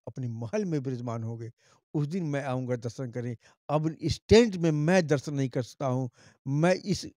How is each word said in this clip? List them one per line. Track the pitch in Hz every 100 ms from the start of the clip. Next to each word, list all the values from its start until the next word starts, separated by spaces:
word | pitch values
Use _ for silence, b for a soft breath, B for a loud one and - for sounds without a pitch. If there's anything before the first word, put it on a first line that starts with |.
| -
अपने | 139 123
महल | 113 117 214
में | 196 156
विराजमान | 131 123 123 113
होगे, | 113 117 113 - b b b
उस | 156 147
दिन | 190 160
मैं | 143
आऊँगा | 135 127 123 123
दर्शन | 113 - 127
करने। | 123 120 117 b b -
अब | 147 156 156
इस | 165 - -
टेंट | 214 240 185
में | 165
मैं | 151 151 190 151
दर्शन | 147 -
नहीं | 143 135
कर | 135
सकता | 117 - 139
हूँ, | 127 127 - b b 135
मैं | 143 170
इस | 185 202 175 156